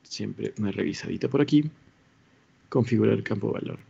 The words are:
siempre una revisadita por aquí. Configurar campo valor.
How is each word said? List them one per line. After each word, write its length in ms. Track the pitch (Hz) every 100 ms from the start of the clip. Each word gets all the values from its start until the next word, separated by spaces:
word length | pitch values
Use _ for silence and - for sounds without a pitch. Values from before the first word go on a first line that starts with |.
siempre 520 | - - 104 101 110 -
una 120 | 104
revisadita 580 | 98 90 - - - -
por 120 | 139
aquí. 240 | 147 151 151 - - _ _ _ _ _ _ _ _
Configurar 540 | - 110 110 110 110
campo 300 | 110 107 107
valor. 260 | 104 - -